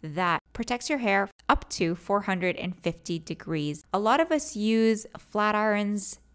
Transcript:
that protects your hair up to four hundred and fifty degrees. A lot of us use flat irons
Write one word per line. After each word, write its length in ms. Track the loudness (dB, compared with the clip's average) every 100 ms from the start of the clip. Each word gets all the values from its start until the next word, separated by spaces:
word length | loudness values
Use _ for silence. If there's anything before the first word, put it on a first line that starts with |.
that 380 | -8 -2 0 0 _
protects 340 | -8 -4 -4 -2
your 100 | -2
hair 280 | 2 2 0 _ _
up 200 | 0 2
to 240 | -2 -2
four 280 | -2 0 0
hundred 340 | 2 0 0 -2
and 180 | -4
fifty 440 | -4 -6 -6 -6 -6
degrees. 680 | -6 -10 -4 -2 -2 -6 -4
A 60 | 0
lot 220 | 2 2
of 120 | 2
us 240 | 0 -2 -2
use 500 | 2 4 4 2 -4 -16
flat 360 | -8 -2 0
irons 680 | 2 2 0 0 -2 -4 -8 _